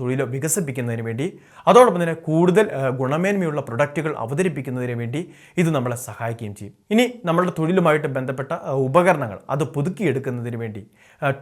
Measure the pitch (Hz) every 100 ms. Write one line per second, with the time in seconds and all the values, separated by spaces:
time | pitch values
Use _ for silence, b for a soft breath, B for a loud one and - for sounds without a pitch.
0 | 127 131 131 131 156 180 156 123 120 117
1 | 113 113 160 - B B B 214 247 180
2 | 170 165 - 160 180 180 214 135 135 127
3 | 131 156 185 202 170 147 135 117 143 156
4 | 156 113 113 143 190 143 135 127 123 120
5 | 117 139 185 B B B 165 151 123 120
6 | 120 104 117 113 107 101 101 - - 214
7 | 247 247 175 165 180 170 160 185 170 151
8 | 147 131 131 131 127 165 185 135 131 160
9 | 180 160 123 95 - 139 147 143 147 143
10 | 185 131 123 123 120 113 113 104 92 _
11 | b b 143 139